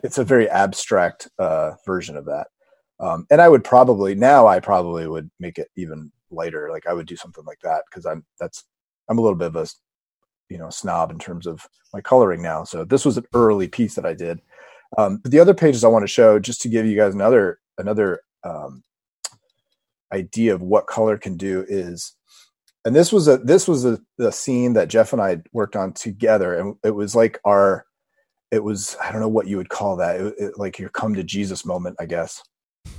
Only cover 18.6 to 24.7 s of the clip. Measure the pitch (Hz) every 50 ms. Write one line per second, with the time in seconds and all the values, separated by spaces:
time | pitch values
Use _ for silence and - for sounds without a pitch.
18.6 | 76 67 67 65 _ _ _ _ _ _ _ _ - - _ _ _ _ _ _
19.6 | _ _ _ _ _ _ _ _ _ _ 98 98 90 - - 113 113 113 95 87
20.6 | 92 92 104 101 - - - 113 110 110 104 101 - 98 92 85 98 98 95 92
21.6 | 95 - 101 95 87 87 87 85 - - - _ _ _ _ _ _ _ _ _
22.6 | _ _ _ _ - 113 123 156 175 - 220 202 156 151 131 127 110 127 170 196
23.6 | - 180 165 131 123 123 113 - _ _ _ - 120 107 - - - 139 127 123
24.6 | 123 123